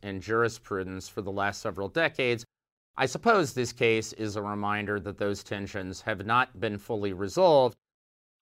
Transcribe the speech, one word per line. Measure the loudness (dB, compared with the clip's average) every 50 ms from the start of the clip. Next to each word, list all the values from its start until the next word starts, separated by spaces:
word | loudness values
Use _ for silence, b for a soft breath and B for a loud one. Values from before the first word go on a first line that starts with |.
and | -10 -8 -8 -6 -4
jurisprudence | 0 2 2 2 2 0 -4 -10 -6 -4 -4 -4 -6 -8 -10 -12
for | -10 -10 -8
the | -6 -6
last | -2 -2 -2 -2 -2 -4
several | -8 -8 -6 -4 -6
decades. | -4 -2 -2 -2 -2 0 0 0 0 0 -2 -4 _ _ _ _ _ _ _ _ _ -4
I | -2 -2
suppose | -2 -2 0 2 4 4 4 4 0 0
this | -4 -4 -4 -2
case | 2 4 4 4 4 0 -4 -6
is | -6 -6 -4 -4
a | -4
reminder | -4 -4 -4 -2 -2 -2 -2 -2 -2 -2 -2 -4
that | -4 -6 -4 -2
those | -2 -2 -2 -2 -6
tensions | -8 -8 -6 -6 -8 -8 -8 -8 -8 -8 -8
have | -4 -6 -4 -4 -2
not | 0 2 2 2 0 -2 -4
been | -4 -2 -2 -4
fully | -6 -4 -4 -2 -2 -2 -2
resolved. | -2 -4 -2 2 6 6 8 8 8 6 6 2 _ _ _ _ _ _ _ _ _ _ _ _ _